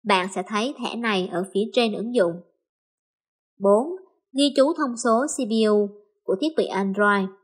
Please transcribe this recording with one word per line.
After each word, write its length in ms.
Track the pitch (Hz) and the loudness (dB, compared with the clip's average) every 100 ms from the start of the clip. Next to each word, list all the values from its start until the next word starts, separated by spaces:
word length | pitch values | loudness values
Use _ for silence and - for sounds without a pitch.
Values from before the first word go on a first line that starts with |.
Bạn 240 | 208 190 185 | 2 0 0
sẽ 80 | - 196 | -6 -4
thấy 280 | 214 247 294 | -4 -4 -4
thẻ 180 | 240 226 | -8 -4
này 320 | 233 196 180 | -2 -2 -2
ở 120 | 165 190 | -4 -4
phía 60 | 196 226 | -4 0
trên 200 | 254 233 | 0 0
ứng 220 | 196 220 | -2 -2
dụng. 180 | 247 175 175 - _ _ _ _ _ _ _ _ _ _ _ | 0 0 -2 -16 _ _ _ _ _ _ _ _ _ _ _
Bốn, 280 | 196 208 294 370 _ _ _ 262 | 4 4 2 -8 _ _ _ 0
ghi 140 | 285 277 | 2 4
chú 160 | 269 320 | 2 2
thông 200 | 285 233 | -4 -2
số 220 | 247 226 294 | 0 2 0
C 120 | - 233 | -4 -2
P 40 | 220 214 | 2 4
U 200 | 208 202 202 _ _ | 2 0 -6 _ _
của 120 | - 190 | -4 -2
thiết 80 | 311 277 | -2 -2
bị 100 | - | -2
Android. 640 | 190 196 196 208 202 190 - | -2 -4 0 2 2 -2 -8